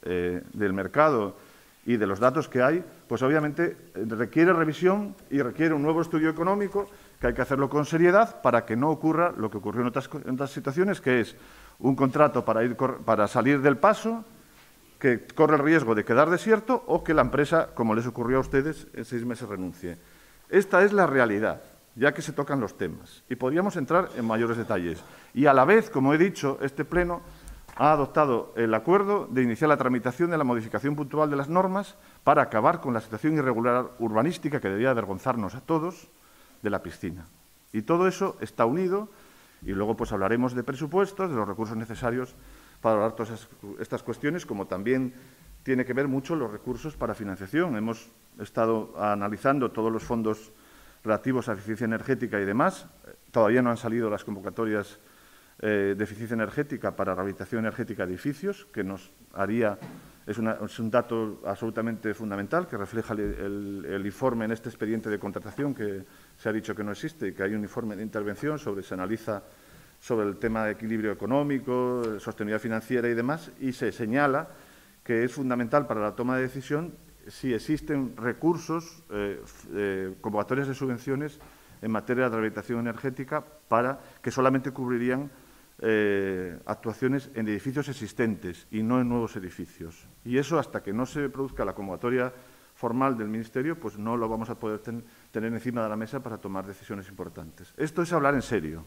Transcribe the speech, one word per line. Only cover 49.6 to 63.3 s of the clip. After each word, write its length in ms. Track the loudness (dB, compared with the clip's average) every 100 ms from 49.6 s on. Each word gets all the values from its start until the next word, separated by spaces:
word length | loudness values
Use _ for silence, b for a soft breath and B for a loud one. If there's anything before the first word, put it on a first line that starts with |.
| 0
todos 220 | 0 0
los 120 | -2
fondos 480 | -2 -2 0 -2 -6 B B B B B
relativos 440 | 0 0 2 -2 -2
a 60 |
eficiencia 320 | -6 -6 -4 -2
energética 540 | -2 0 -2 0 -2
y 40 | 0
demás. 420 | 2 2 0 -16 -20 -20 -20 -4
Todavía 320 | 4 6 6
no 80 | 4
han 80 | 0
salido 320 | -2 -2 -2
las 140 | -2
convocatorias, 760 | -6 -8 -8 -4 -2 -2 -4 -12 b b b b b b
eh, 320 | 0 2 2 0
de 80 |
eficiencia 300 | -4 -6 -6
energética 600 | -2 -2 -2 -4 -2 -4 -2
para 180 | -4
rehabilitación 460 | -2 -4 -6 -6 -2
energética 480 | -2 -4 -6 -4 -4
de 60 |
edificios, 520 | -4 -6 -4 -6 -6 -10
que 100 | -6
nos 280 | -6 -6 -12 -20 -16 -4
haría, 420 | 0 2 0 -2 B B B B -8
es 140 | -4
una, 180 | -2 -2 -8
es 140 | -6
un 100 | 0
dato 520 | 2 2 -2 -2 -6 -6
absolutamente 720 | -4 -4 -4 -4 -4 -4 -4
fundamental 520 | -6 -6 -2 -2 -4
que 100 | -8
refleja 360 | -6 -6 -4
el, 60 | -4
el, 640 | -4